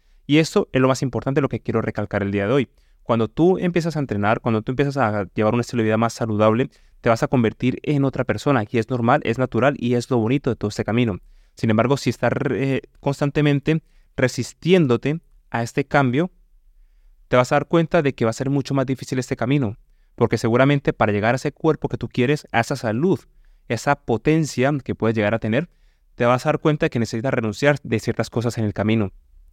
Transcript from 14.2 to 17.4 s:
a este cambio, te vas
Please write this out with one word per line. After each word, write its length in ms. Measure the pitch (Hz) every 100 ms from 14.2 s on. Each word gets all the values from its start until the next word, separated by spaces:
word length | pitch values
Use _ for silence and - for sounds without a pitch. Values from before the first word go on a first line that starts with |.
| 127 - 117 - 156 185 139 117 139 165 - _ _
a 120 | 117
este 240 | 117 - 139
cambio, 460 | 147 131 127 180 - _ _ _ _ _ _ _ _ -
te 80 |
vas 160 | 123